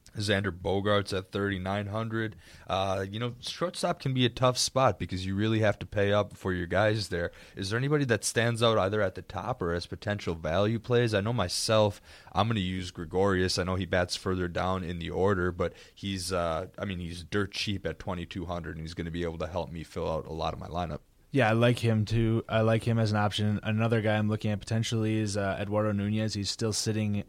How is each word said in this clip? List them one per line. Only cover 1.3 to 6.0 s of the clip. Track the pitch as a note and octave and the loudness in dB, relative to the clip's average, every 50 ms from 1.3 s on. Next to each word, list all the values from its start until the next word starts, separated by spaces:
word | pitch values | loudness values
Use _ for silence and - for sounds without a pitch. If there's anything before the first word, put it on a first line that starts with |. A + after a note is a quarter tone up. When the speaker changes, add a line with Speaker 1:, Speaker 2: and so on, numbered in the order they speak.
Speaker 1:
thirty-nine | - G2+ G2+ G2+ G2 F#2 F2+ F#2 G2 G#2 G#2 G2+ | -2 -2 0 0 -2 -2 -2 -2 -2 -2 -4 -4
hundred. | G2 A2 A2+ A2+ A2 A2+ A2+ A2 G#2+ - - - - - - | -4 -4 -4 -4 -2 -4 -4 -4 -6 -10 -20 -20 -20 -16 -8
Uh, | - F#2 F#2+ F#2+ G2 F#2+ G2 G2 G2 | -4 -2 0 0 0 -2 -2 -4 -4
you | G2 A2 | -6 -6
know, | A#2+ B2 B2 A#2+ | -6 -6 -8 -8
shortstop | - - - - E3+ F3+ F3 - - F3 E3+ - | -12 -10 -6 -4 -4 -4 -4 -2 -2 -2 -2 -2
can | - C#3 C3 | -2 -2 2
be | B2+ B2+ | 4 2
a | A#2 | 2
tough | A#2 - B2+ B2+ B2+ - | 2 4 2 2 4 2
spot | - - - C3 C3+ B2 - - | 0 0 2 4 4 4 2 0
because | F#2+ F2 F#2+ F2+ F#2 | -4 -4 -4 -4 -2
you | F#2+ G2 | -2 0
really | G2 G#2+ A2 A2 A2 | 2 2 2 4 4
have | A2 G#2 G#2 - | 4 4 2 0
to | - | -4
pay | F2+ - G#2 | -4 0 2